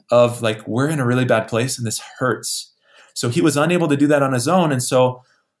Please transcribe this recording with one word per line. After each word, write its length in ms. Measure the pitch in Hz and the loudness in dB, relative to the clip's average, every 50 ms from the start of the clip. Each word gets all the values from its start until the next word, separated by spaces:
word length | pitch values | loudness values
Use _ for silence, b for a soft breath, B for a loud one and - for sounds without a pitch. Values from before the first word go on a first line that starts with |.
| _ - | _ 2
of, 300 | 120 120 120 120 117 117 | 4 4 4 4 2 -2
like, 260 | 120 113 110 110 - - | -4 -4 -4 -4 -6 -6
we're 220 | 110 120 135 151 | -2 -2 0 0
in 100 | 160 147 | 0 -2
a 60 | 127 | 0
really 200 | 120 123 127 127 | 0 0 0 2
bad 220 | 123 123 110 110 - | 2 0 0 0 -2
place 300 | - 113 120 135 - - | -2 -2 -2 -2 -4 -6
and 100 | 120 110 | -6 -6
this 140 | 104 - - - - - | -6 -8 -10 -12 -10 -4
hurts. 540 | 135 127 113 - - - - - - - _ b b b b b b b b | -2 -2 -2 -4 -6 -10 -10 -10 -12 -14 _ b b b b b b b b
So 160 | - - 127 | -6 -4 -4
he 120 | 120 170 | -2 0
was 140 | 170 160 139 | 0 2 2
unable 320 | 143 151 165 175 175 170 160 | 2 0 2 2 0 2 2
to 100 | 143 135 | 2 2
do 100 | 143 143 | 2 4
that 160 | 151 143 139 | 4 2 2
on 100 | 135 131 | 2 0
his 140 | 123 117 143 | -2 0 0
own. 240 | 175 190 175 156 | 2 2 2 2
And 100 | 143 123 | 0 -2
so 400 | 123 - 139 127 127 123 123 b b b b b b b b b | -2 0 2 4 4 2 0 b b b b b b b b b